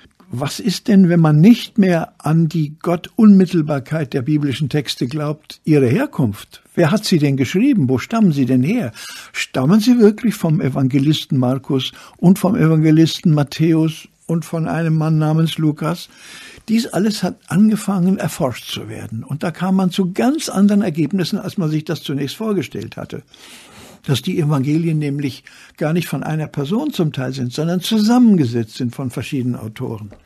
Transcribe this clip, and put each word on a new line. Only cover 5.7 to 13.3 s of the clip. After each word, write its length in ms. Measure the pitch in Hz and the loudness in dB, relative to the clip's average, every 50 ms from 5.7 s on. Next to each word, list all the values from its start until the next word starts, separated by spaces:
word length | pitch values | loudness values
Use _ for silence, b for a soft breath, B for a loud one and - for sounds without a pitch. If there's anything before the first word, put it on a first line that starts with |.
| 151 143 135 | 4 4 4
Herkunft? 760 | 117 143 226 294 - - - 131 107 101 - - _ - - _ _ - | 4 2 0 -2 -2 -2 -2 -2 -2 -2 -6 -14 _ -20 -20 _ _ -2
Wer 160 | - 165 147 | 0 2 2
hat 140 | 208 208 - | 2 0 0
sie 160 | - 190 143 | 0 0 2
denn 160 | 147 143 135 | 2 2 0
geschrieben? 520 | 131 127 - - 190 254 294 254 190 131 120 | 0 -2 0 0 0 2 2 2 2 2 2
Wo 100 | 131 117 | 0 -2
stammen 340 | - - 233 226 208 175 | -2 -2 0 2 2 4
sie 120 | 143 139 127 | 4 2 0
denn 200 | 127 135 127 127 | 2 2 2 2
her? 260 | 170 240 240 160 107 - B B B B B B B | 0 -2 -2 -4 -6 -8 B B B B B B B
Stammen 460 | B - - - - 135 127 151 208 220 | B -10 -8 -6 -4 -2 2 4 4 4
sie 220 | 214 254 240 240 | 4 4 4 6
wirklich 340 | 208 214 208 - - 208 - | 6 4 4 2 -2 -4 -4
vom 260 | - - 165 151 156 | -2 -2 0 0 0
Evangelisten 800 | 156 131 143 143 131 123 139 139 135 156 143 - - - 147 127 | 0 -2 -2 0 0 0 2 2 2 2 0 0 -2 -2 -2 0
Markus 540 | 131 123 135 131 - - 135 131 127 - B B B B B | 0 0 -2 -2 -4 -2 -2 -2 -4 -6 B B B B B
und 240 | B - 175 190 - | B 4 4 4 4
vom 160 | - 180 - | 2 0 2
Evangelisten 760 | 160 156 160 160 156 156 156 156 160 165 156 - - - 170 | 2 2 2 4 4 4 4 6 6 4 2 2 0 0 2